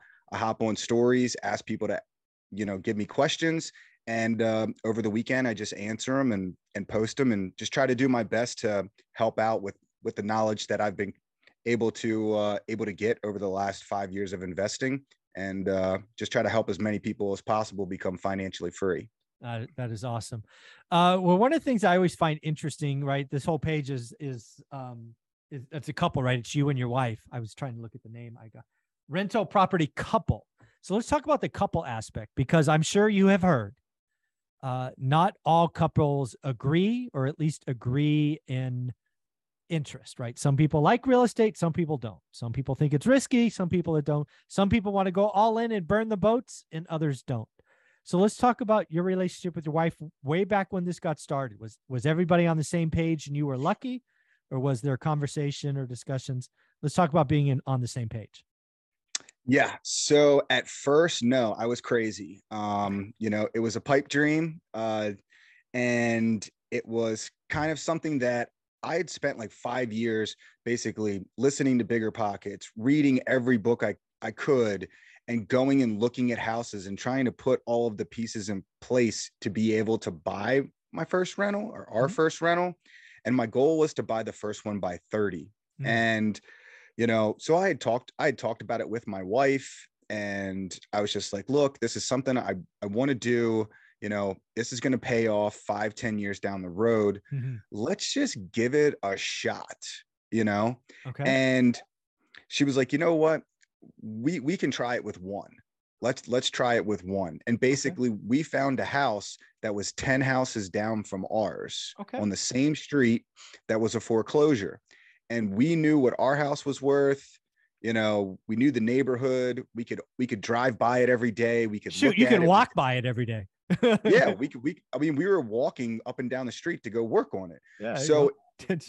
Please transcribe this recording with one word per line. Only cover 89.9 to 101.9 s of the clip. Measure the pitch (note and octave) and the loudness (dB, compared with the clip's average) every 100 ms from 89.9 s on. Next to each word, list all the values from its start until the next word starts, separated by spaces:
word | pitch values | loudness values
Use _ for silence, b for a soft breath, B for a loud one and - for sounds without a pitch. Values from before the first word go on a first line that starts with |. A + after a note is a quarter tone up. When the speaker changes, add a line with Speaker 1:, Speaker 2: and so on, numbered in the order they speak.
| _ - | _ -10
Speaker 1:
and | G#2+ G2+ G2 G2 F#2+ F#2 - - | -6 -6 -6 -6 -6 -8 -12 -6
I | G#2 | -2
was | G#2 | -2
just | G#2 - | -4 -6
like, | G2 - | -8 0
"Look, | C#3+ C#3 - | 2 2 0
this | A#2 A2+ | -4 -4
is | - | -2
something | C3 C3+ B2 | -2 0 -2
I, | G2 F#2+ E2 _ | -2 -6 -10 _
I | G#2 | -4
wanna | G#2+ C#3+ A#2+ | 0 0 0
do. | A#2 A#2+ A#2 A2 G#2+ b b b | 0 2 2 0 -2 b b b
You | G#2 | -6
know, | G#2 G2+ F#2+ _ A2+ | -2 -2 -6 _ -8
this | A2+ | -6
is | B2 | -4
gonna | C#3 B2 | -2 -2
pay | - A#2 A2+ | 0 2 2
off | G#2 G#2 - | 2 0 -2
five, | - G#2 G#2+ - | -6 -4 -4 -4
ten | A#2 G#2 | -4 -4
years | G2+ G2 | -4 -6
down | G2+ G2 | -6 -6
the | F#2 | -8
road. | F2 A#2 A2+ G#2 G2 B | 0 2 4 2 0 B
Speaker 2:
Mm-hmm. | C#3 C3 A2+ B | -6 -6 -8 B
Speaker 1:
Let's | G#2 C3+ G3+ - | -6 -4 -4 -4
just | C#4 C#4 - F#2 | -2 -2 -4 -6
give | A2+ A#2+ D3 | -2 2 4
it | D3 - | 2 2
a | G2 F#2+ | -4 -4
shot," | - - A2+ G#2 - - - - - _ _ | -6 -4 -4 -6 -10 -16 -16 -16 -20 _ _
you | A2+ | 0
know? | G#2+ G2+ A2+ B2+ - B C3 | 2 2 0 -2 -14 B -14
Speaker 2:
Okay. | A#2+ C#3 | -4 0
Speaker 1:
And | C3+ C3 C3 B2 A#2+ - | 2 4 6 4 4 -6